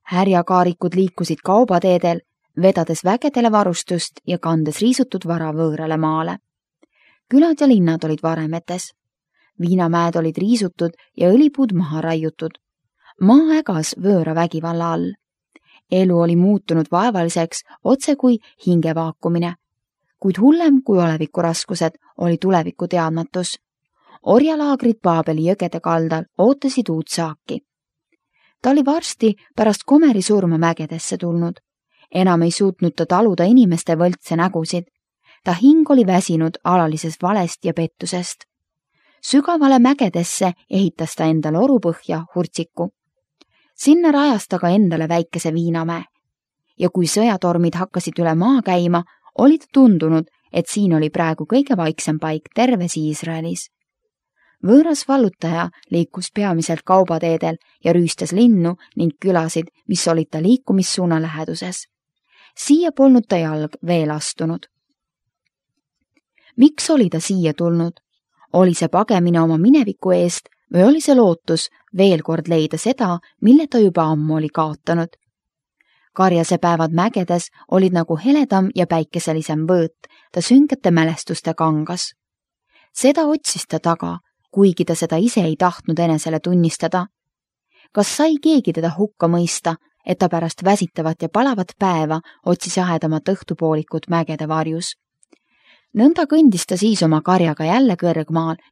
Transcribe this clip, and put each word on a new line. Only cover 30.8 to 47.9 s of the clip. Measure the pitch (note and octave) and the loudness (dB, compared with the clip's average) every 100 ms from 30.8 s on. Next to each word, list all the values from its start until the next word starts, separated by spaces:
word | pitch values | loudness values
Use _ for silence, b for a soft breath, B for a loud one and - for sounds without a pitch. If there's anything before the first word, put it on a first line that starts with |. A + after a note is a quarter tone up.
| D#3 E3 - F3+ | -8 -10 -10 -6
tulnud. | F3 E3+ E3+ - _ _ _ _ _ | -4 -4 -4 -8 _ _ _ _ _
Enam | F3+ F#3 E3+ | 0 2 2
ei | E3+ | 0
suutnud | - G3 F#3 E3+ - | 0 -2 0 -4 -2
ta | E3 | -2
taluda | F#3 A3+ F3+ | 2 2 2
inimeste | F3 B3+ G3+ E3 - | 4 6 4 2 -2
võltse | E3 F3 F3 - E3 | 0 0 -2 -4 -2
nägusid. | F#3 E3 D#3+ F3 F3 _ _ _ b b | -2 -2 -6 -8 -10 _ _ _ b b
Ta | - | -6
hing | F3 C4 D#4+ D4+ | 2 4 6 4
oli | C4+ F#3+ | 4 4
väsinud | F3+ F#3 E3 D#3+ - | 2 0 -2 -2 -4
alalises | - F3+ D#3+ D#3 E3 - | 0 0 0 -2 -8 -6
valest | F3+ G#3 E3+ - | -4 -2 -4 -6
ja | F3+ | -6
pettusest. | E3+ E3 - E3 F3+ F3+ - _ _ _ _ _ _ _ _ | -4 -6 -6 -8 -8 -8 -14 _ _ _ _ _ _ _ _
Sügavale | - C#4 C#4+ E4+ C#4 C4 | 0 0 2 2 4 6
mägedesse | B3 C#4+ G#3+ F3 F3 - F#3 - - | 4 2 0 -2 -6 -4 -4 -4 -6
ehitas | F#3+ F#3+ - D#3+ | -2 -2 -4 -8
ta | - D#3+ | -2 0
endale | D#3+ D3+ D#3+ | 0 0 0
orupõhja | C4+ B3 E3+ E3 - D#3+ E3+ | 2 2 0 -6 -6 -8 -6
hurtsiku. | F3+ E3+ - E3 - F3 _ _ _ _ _ _ _ _ | -6 -6 -6 -10 -8 -10 _ _ _ _ _ _ _ _
Sinna | - - E4 E4+ | -4 2 4 4
rajas | C#4+ C#4+ D4+ - | 2 2 0 -2
ta | F3+ | -2
ka | F3 | 0
endale | G3 F#3+ D#3+ D#3+ | 2 2 0 -2
väikese | E3+ E3 E3+ E3 | -2 -4 -6 -4
viinamäe. | D#3+ E3+ E3 E3 E3+ - _ _ _ _ _ _ - | -2 -2 -2 -4 -8 -12 _ _ _ _ _ _ -4
Ja | F3 | -2
kui | F#3 E3 | 0 -2
sõjatormid | G3+ A3+ F#3+ F3+ E3+ E3+ E3+ | 0 0 0 -2 0 0 -2
hakkasid | F#3 | -6